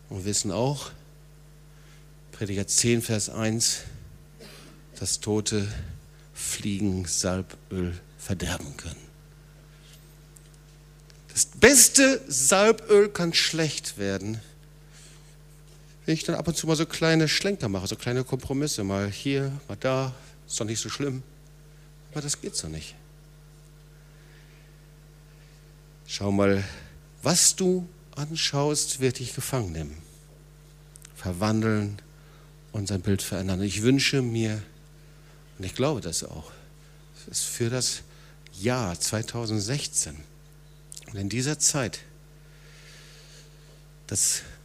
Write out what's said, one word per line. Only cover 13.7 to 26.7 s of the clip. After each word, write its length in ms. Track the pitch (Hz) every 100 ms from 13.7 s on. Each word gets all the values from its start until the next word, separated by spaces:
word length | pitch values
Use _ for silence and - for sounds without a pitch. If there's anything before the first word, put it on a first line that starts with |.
| - - -
werden, 420 | 98 98 101 110 - - - - - - - - - - - - - - - -
wenn 100 | -
ich 100 | 160
dann 100 | -
ab 140 | 170 160
und 80 | 160
zu 100 | 160
mal 100 | 156
so 80 |
kleine 440 | 165 - 165 160 156
Schlenker 400 | - 196 202 113
mache, 180 | 95 95
so 80 |
kleine 300 | 110 123 123
Kompromisse, 580 | 123 127 - 135 147 -
mal 260 | 98 98 101
hier, 440 | 101 139 139 139 143 -
mal 80 | 101
da, 360 | 131 131 131 127 - - -
ist 120 | -
doch 60 |
nicht 160 | 107 110
so 80 | 110
schlimm. 340 | - 143 131 - - - - - - - - -
Aber 100 | 170
das 200 | 143 -
geht 160 | 202 -
so 120 | 80
nicht. 280 | 78 - - - - - - - - - - - - - - - - - - - - - - - - - - - - - - - - -
Schau 240 | - 101
mal, 320 | 98 101 98 98